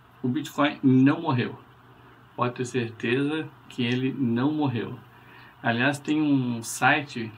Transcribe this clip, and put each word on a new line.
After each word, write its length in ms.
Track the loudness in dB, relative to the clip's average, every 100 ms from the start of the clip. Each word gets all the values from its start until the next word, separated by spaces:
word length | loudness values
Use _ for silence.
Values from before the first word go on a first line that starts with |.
| -20 -6
O 40 | -4
Bitcoin 500 | -2 -4 -2 -2 2
não 380 | 4 6 6 4
morreu. 360 | 0 -2 -2 -6 -20 -20 -20 -20 -20 -20 -12 -4
Pode 200 | -2 -2
ter 100 | -4
certeza 800 | -4 -4 -4 -2 0 0 -4 -8 -14 -12
que 140 | -4
ele 280 | -2 0 -2
não 400 | -2 0 0 0
morreu. 460 | 0 -2 -2 -6 -10 -18 -20 -20 -20 -20 -6
Aliás, 380 | -2 0 0 -2
tem 220 | -2 0
um 400 | 2 2 0 -4
site, 680 | -8 0 2 2 -2 -8 -10